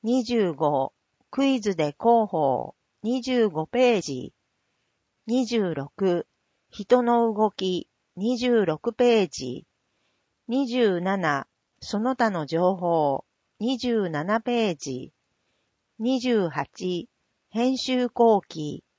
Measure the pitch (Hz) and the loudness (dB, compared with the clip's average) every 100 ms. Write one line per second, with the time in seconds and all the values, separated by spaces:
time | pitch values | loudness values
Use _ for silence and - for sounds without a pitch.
0 | 220 254 226 240 190 143 156 143 135 _ | 0 0 0 0 0 0 0 0 -2 _
1 | _ _ _ - 277 262 202 170 151 147 | _ _ _ 0 0 2 -2 -2 -2 0
2 | 226 233 214 165 143 127 - - _ _ | 2 4 2 0 0 0 -4 -14 _ _
3 | 208 254 240 254 220 156 160 240 254 220 | -4 -4 0 2 2 0 -4 2 2 2
4 | 160 131 127 _ _ _ _ _ _ _ | -2 -8 -10 _ _ _ _ _ _ _
5 | _ _ - 247 233 233 190 156 139 - | _ _ -2 -2 0 0 0 -2 -8 -2
6 | 196 175 - _ _ _ _ - 202 247 | 0 0 -2 _ _ _ _ -16 2 2
7 | 240 240 233 208 214 - 190 180 - _ | 4 2 2 2 -2 0 -4 -2 -6 _
8 | _ - 208 247 247 233 180 156 - 220 | _ -6 -4 -2 2 2 2 -2 -4 0
9 | 247 226 180 - 127 123 - _ _ _ | 2 4 2 -4 -8 -10 -14 _ _ _
10 | _ _ _ _ - 247 269 247 226 180 | _ _ _ _ -6 -2 -2 2 2 2
11 | 180 196 165 139 - _ _ _ - 208 | -2 0 0 -2 -4 _ _ _ -8 -4
12 | 233 262 226 180 143 165 180 190 175 170 | -2 0 0 0 -2 2 2 2 0 2
13 | 147 139 - _ _ _ 220 262 247 226 | 2 -2 -6 _ _ _ -4 -2 -2 0
14 | 190 156 165 220 233 240 220 160 - 127 | -2 -4 -2 -2 -2 -2 -2 -2 -6 -10
15 | 139 _ _ _ _ _ _ _ _ _ | -10 _ _ _ _ _ _ _ _ _
16 | 226 262 247 226 175 147 143 - 185 175 | -2 0 2 0 0 -4 -8 -8 -6 -6
17 | 233 _ _ _ _ 220 247 262 - 254 | -8 _ _ _ _ -2 -2 -2 -2 -2
18 | 247 - 233 208 - 165 151 - _ | -2 2 4 4 0 -8 -8 -8 _